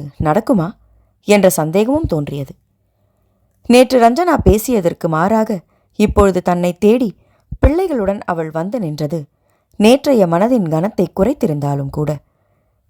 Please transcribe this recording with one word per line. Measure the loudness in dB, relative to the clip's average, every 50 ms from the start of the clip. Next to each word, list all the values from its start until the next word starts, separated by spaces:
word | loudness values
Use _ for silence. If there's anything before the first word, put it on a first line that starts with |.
| -6 -10 -8 -4
நடக்குமா | -2 0 0 0 0 0 0 0 -2 -4 -8 _ _ _ _ _ _ _ _ _ -2
என்ற | 0 2 4 4 4
சந்தேகமும் | 2 2 -4 -2 0 -2 0 0 -2 -2 -2
தோன்றியது. | -2 -4 -4 -6 -6 -8 -10 -10 -12 -14 _ _ _ _ _ _ _ _ _ _ _ _ _ _ _ _ _ _ _ _ _ _
நேற்று | 4 4 4 4 4 4 4
ரஞ்சனா | 4 4 4 2 0 0 0 0 2
பேசியதற்கு | 2 2 2 0 -2 -2 0 0 -2 -4 -4 -4
மாறாக | -2 -2 0 0 0 0 0 -2 -2 -6 -8 -10 _ _ _ _ _ _ 0
இப்பொழுது | 0 0 2 2 2 2 2 0
தன்னை | -2 -2 -2 0 -2 -2 -2
தேடி | 0 2 2 2 2 0 -4 -6 _ _ _ _ _ _ -18 -6 0
பிள்ளைகளுடன் | 0 2 2 2 -2 -2 -2 -2 -2 -2 -4 -4
அவள் | -4 -6 -6 -4 -6 -6
வந்து | -6 -6 -6 -6 -6 -6
நின்றது | -6 -6 -6 -6 -6 -6 -6 -8 -10 -12 _ _ _ _ _ _ _ _ _ 2
நேற்றைய | 4 4 4 4 2 2 2 2 2
மனதின் | 2 2 0 0 2 0 0 0 0
கனத்தை | -2 -2 -2 -2 -2 -2 -4 -2 -2
குறைத்திருந்தாலும் | -2 -2 -2 -2 -2 -4 -4 -4 -2 -4 -4 -4 -4 -6 -6
கூட, | -6 -6 -4 -4 -6 -8 _ _ _ _ _ _ _ _ _ _ _ _ _